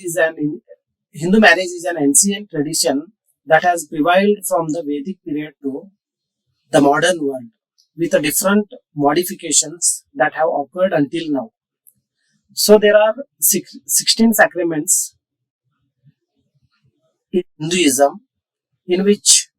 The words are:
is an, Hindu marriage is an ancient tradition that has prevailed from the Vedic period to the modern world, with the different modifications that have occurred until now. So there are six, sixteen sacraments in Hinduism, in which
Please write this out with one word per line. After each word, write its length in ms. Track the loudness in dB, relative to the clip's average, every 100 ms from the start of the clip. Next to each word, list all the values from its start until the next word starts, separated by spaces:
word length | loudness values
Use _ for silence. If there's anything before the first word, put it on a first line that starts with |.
| -8
is 80 | -2 -2
an, 120 | -2 -6 -6 -14 -20 _ _ _ -8
Hindu 180 | 0 4 6
marriage 280 | 4 0 -6
is 60 | -6
an 60 | -2 0
ancient 400 | 2 0 -2 -6
tradition 440 | -6 -4 -2 -2 -2 -6 _ _ _ 0
that 140 | 2 4
has 120 | 0 -4
prevailed 480 | -2 2 4 2 0 -2
from 120 | -4 -2 -6
the 80 | -6
Vedic 260 | -8 -8 -12 -8
period 260 | -8 -8 -10 -10
to 80 | -10 -12 _ _ _ _ _ _ _ _
the 100 | 2 2
modern 320 | 2 0 -2 -4
world, 260 | -8 -12 _ _ _ _ -8
with 160 | -2 -2
the 80 | -2
different 400 | -2 0 0 -2 -10 _ -2 0
modifications 800 | 0 -2 -6 -4 -2 -2 -4 -6 -6 -8 -4
that 120 | -4 -2
have 120 | -2 -2
occurred 340 | -6 -4 -2 0
until 260 | -2 -4 -6 -6
now. 80 | -8 _ _ _ _ _ _ _ _ _ _ -2 4
So 80 | 6 6
there 140 | 4 4
are 100 | -2 -10 _ -2
six, 260 | -2 -4 -14 -6 -2
sixteen 320 | 0 2 4 4
sacraments 540 | 2 0 -4 -4 -2 -2 -4 -12 _ _ _ _ _ _ _ _ _ _ _ _ _ _ _ _ _ _ _ _ _
in 120 | -4 -4 -6
Hinduism, 540 | -4 0 2 4 2 0 -16 _ _ _ _ _ -4
in 80 | 0 2
which 200 | 0 2 0 -2